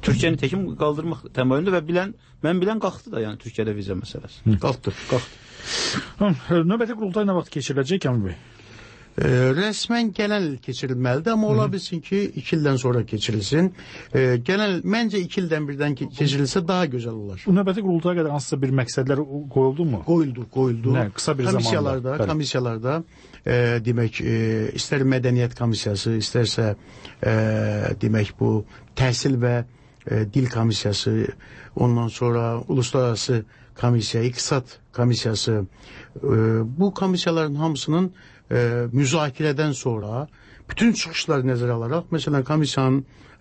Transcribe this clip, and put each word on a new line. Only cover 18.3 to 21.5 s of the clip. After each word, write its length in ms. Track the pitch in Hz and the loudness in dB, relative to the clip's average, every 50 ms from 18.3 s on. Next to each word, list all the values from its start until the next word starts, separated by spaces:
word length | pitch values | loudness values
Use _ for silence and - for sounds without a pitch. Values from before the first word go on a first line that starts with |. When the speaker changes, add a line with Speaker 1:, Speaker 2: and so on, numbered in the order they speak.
| 143 | 0
Speaker 2:
hansısa 240 | 147 135 - - 139 | -4 -4 -4 -4 -2
bir 120 | 135 131 135 | 0 0 2
məqsədlər 480 | 135 123 127 - - 131 131 143 135 151 135 135 147 147 139 | 0 0 0 -2 -2 0 0 0 0 0 -4 -6 -10 -10 -2
qoyuldu 360 | 131 135 131 131 131 147 175 | 2 4 4 4 2 2 0
mu? 140 | 160 127 95 80 | 0 0 -2 0
Speaker 3:
Qoyuldu, 420 | - 170 170 160 139 120 120 117 104 | 2 2 2 2 0 -2 -8 -10 -6
qoyuldu. 460 | - 131 131 131 117 113 113 120 123 | -2 0 0 2 0 0 2 2 2
Speaker 2:
Nə, 160 | 131 120 104 | 2 2 -2
qısa 240 | 95 - - - 151 135 | -4 -6 -2 -2 0 0
bir 80 | 127 | 0
Speaker 3:
Komissiyalarda, 560 | 120 | 2